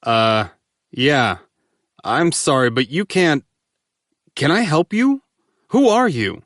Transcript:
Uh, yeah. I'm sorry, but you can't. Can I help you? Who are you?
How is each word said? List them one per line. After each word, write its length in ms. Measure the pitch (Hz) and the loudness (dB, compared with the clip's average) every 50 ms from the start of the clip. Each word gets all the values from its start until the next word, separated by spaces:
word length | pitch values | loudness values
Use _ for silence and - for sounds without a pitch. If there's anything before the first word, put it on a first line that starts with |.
Uh, 460 | - - 117 113 113 113 110 110 107 92 - _ _ _ _ _ _ _ | -2 0 0 2 2 2 2 0 -2 -4 -10 _ _ _ _ _ _ _
yeah. 480 | - - 123 139 147 139 123 110 90 - - _ _ _ _ _ _ _ _ _ _ _ - | -8 -2 0 0 2 2 0 0 -2 -6 -10 _ _ _ _ _ _ _ _ _ _ _ -6
I'm 280 | - 110 135 170 170 | -4 -2 0 0 0
sorry, 380 | 156 - - - 143 131 127 123 | -2 -2 -2 0 2 2 2 0
but 200 | 117 127 131 104 | 0 -2 -4 -4
you 140 | 135 170 208 | -4 -6 -6
can't. 400 | - - 185 185 170 151 135 - _ _ _ _ _ _ _ _ _ _ _ _ _ _ _ _ _ _ | -4 0 0 2 2 2 0 -4 _ _ _ _ _ _ _ _ _ _ _ _ _ _ _ _ _ _
Can 160 | - 135 143 | -4 -2 0
I 100 | 165 208 | 0 0
help 320 | 240 190 151 156 175 _ | 0 0 0 0 -2 _
you? 300 | - 214 240 269 277 269 _ _ _ _ _ _ _ _ _ _ | -2 -2 0 0 0 -2 _ _ _ _ _ _ _ _ _ _
Who 200 | - 226 285 240 | 0 2 2 4
are 200 | 208 233 254 233 | 4 2 2 0
you? 340 | 156 120 107 95 85 - - | 0 -2 -4 -4 -6 -8 -16